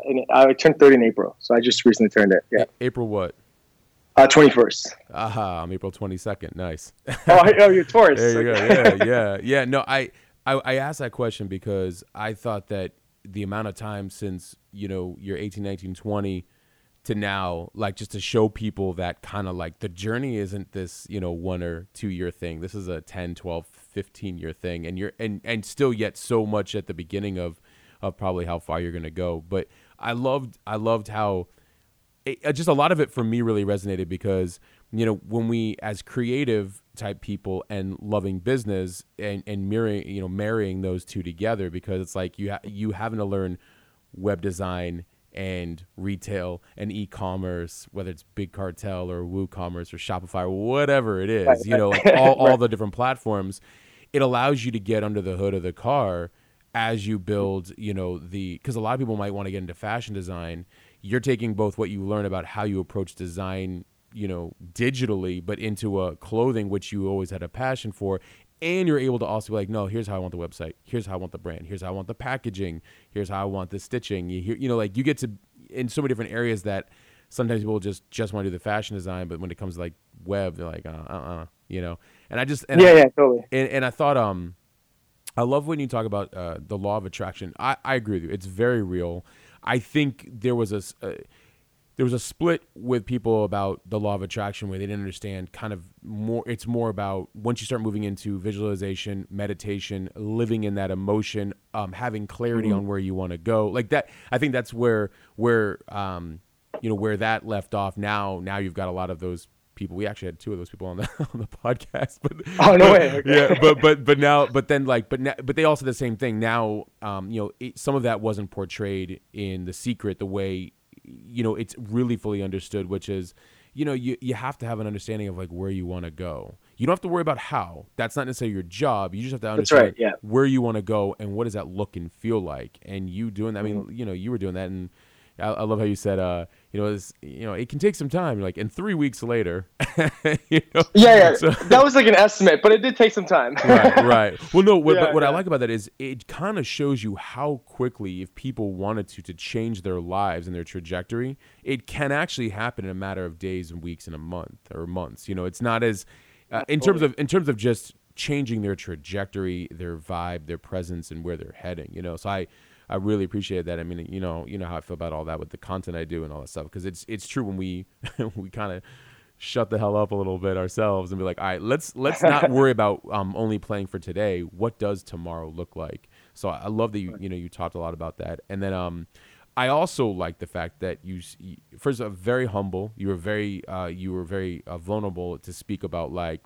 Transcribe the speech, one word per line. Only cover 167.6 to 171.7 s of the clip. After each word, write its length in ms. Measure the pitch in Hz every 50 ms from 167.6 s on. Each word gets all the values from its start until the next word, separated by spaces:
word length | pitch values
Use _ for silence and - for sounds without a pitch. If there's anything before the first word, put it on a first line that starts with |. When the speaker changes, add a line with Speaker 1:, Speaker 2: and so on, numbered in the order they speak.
| 95 92 90 90 92 _ _ _ - -
Speaker 2:
<laughs> 260 | - - 117 113 -
we 140 | 110 95 95
kinda 300 | - 117 104 98 90 92 - - - - - - - _ _ _ _ _
shut 320 | - - - 123 113 101
the 80 | 110 107
hell 200 | 110 101 104 104
up 140 | 104 95
a 40 | 104
little 220 | 101 95 95 92 92
bit 180 | 95 95 92
ourselves 560 | 92 90 90 - 110 110 107 98 95 90 87
and 80 | 95 92
be 60 | 92
like, 140 | 92 87 -
"All 40 | 95 95
right, 140 | 92 85
let's, 320 | 95 113